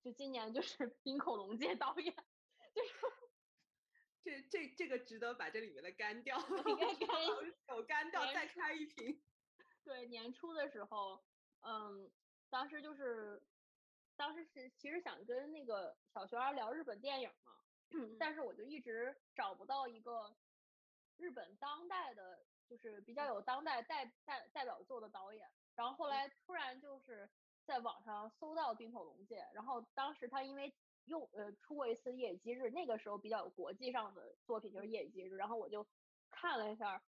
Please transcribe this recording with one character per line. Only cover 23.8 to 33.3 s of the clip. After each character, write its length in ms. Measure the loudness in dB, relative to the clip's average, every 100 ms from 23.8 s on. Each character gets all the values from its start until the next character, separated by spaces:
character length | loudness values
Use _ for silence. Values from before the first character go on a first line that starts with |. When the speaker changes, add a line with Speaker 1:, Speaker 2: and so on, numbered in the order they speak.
Speaker 1:
代-， 220 | 0 -2 -4
Speaker 2:
嗯。 60 | _
Speaker 1:
代-， 240 | -6 -6 -4
代 120 | -4
表 180 | -2 -4
作 180 | -6 -8
的 80 | -6
导 240 | -10 -10
演。 180 | -12 -16 _ _
然 140 | 0 0
后 60 |
后 140 | 2 2
来 200 | 2 2 -4
突 80 | -4
然 260 | -2 -2 -4
就 200 | -10 -14
是 300 | -12 -14 -14 _ _ _
在 140 | 2 2
网 260 | 2 -2
上 240 | -4 -2 -4 -6
搜 160 | -2
到 200 | 2 2
冰 180 | 2 -2
口 100 | -8
龙 200 | -10 -12
介， 240 | -10 -8 -8
然 100 | -6
后 160 | -2 -2 -2
当 200 | 0 0
时 140 | 0 -2
他 140 | -2
因 120 | -2
为 200 | -4 -6 -8 _ _ -4
又， 180 | -4 -4
呃， 180 | -6 -6
出 200 | -8 -8
过 140 | -2 2
一 60 |
次 160 | 2 0
《野 220 | -2 -2 -2
鸡 160 | -4
日》， 120 | 0 0
那 140 | 0
个 140 | 0 0
时 100 | 0
候 80 | -4
比 140 | 0